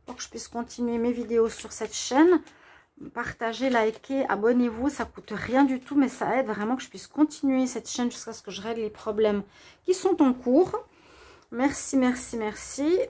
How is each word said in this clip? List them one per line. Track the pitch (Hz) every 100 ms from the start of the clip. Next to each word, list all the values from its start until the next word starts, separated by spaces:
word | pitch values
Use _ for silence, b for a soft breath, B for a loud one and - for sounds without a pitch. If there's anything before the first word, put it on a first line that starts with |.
| -
pour | 247
que |
je | -
puisse | 233 -
continuer | 233 240 - 240 233
mes | 240
vidéos | 240 220 233 226
sur | - 214
cette | - 220
chaîne. | - - 254 339 349 B B B B B - -
Partagez, | - 240 - 226 220 262
likez, | 240 220 - - 269 -
abonnez-vous, | 202 220 247 240 220 269
ça | -
coûte | - - -
rien | 202 - 254
du | 277 254
tout, | - 285
mais | 254
ça | - 185 226
aide | 214
vraiment | 208 214 262
que |
je | -
puisse | 190 -
continuer | - 302 - 277 262 254
cette | - -
chaîne | - 240
jusqu'à | - 226
ce | 220
que | -
je | 185
règle | 220 233
les | 214
problèmes | - 220 214 214 202 196 b b b
qui | -
sont | 370 381 339
en | 269
cours. | 247 247 269 359 415 - b b b b b b
Merci, | 233 262 - - 269
merci, | 254 247 - 233
merci. | 214 208 - - 294 370